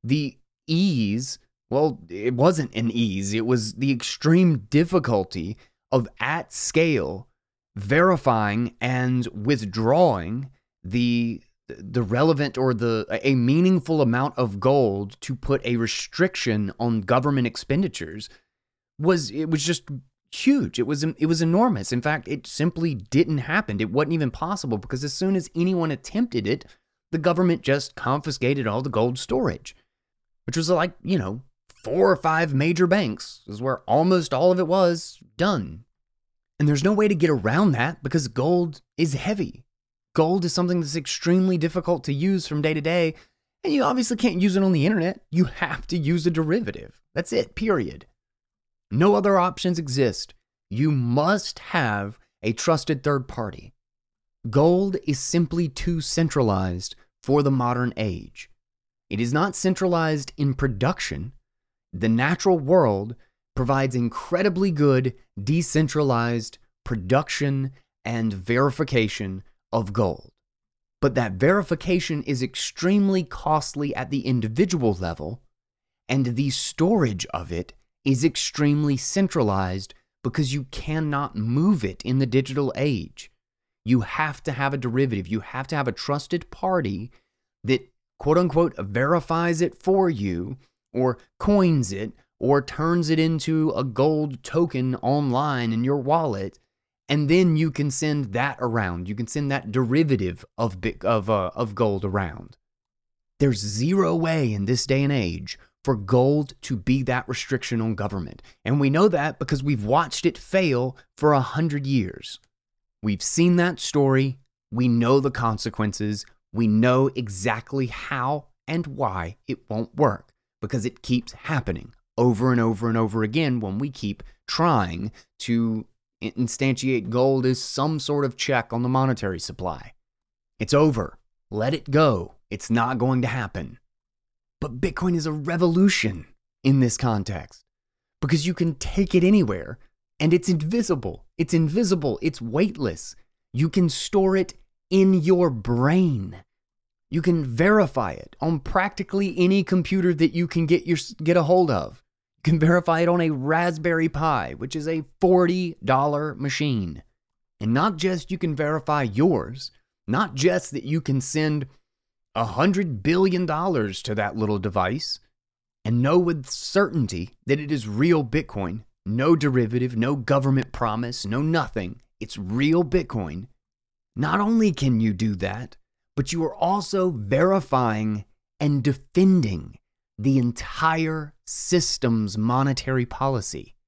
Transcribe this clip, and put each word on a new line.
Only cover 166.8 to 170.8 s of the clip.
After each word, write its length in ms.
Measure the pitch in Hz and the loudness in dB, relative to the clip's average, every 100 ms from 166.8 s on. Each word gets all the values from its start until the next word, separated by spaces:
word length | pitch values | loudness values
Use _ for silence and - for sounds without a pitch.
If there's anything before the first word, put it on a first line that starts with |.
| 196 160 110 87 90 _ | 0 0 -2 -4 -8 _
that 140 | - 143 | -2 -2
it 140 | 147 | 0
is 160 | 147 107 | -4 -4
real 360 | 104 156 165 | 0 4 4
Bitcoin, 600 | 127 151 - 104 92 104 - _ | 2 -4 -4 -6 -6 -6 -12 _
no 300 | - 110 143 | -4 0 4
derivative, 640 | 165 143 127 113 120 123 120 | 4 4 2 0 0 -2 0
no 180 | 120 | 0
government 560 | 143 113 139 135 135 123 | -2 2 2 4 2 0
promise, 560 | - | -4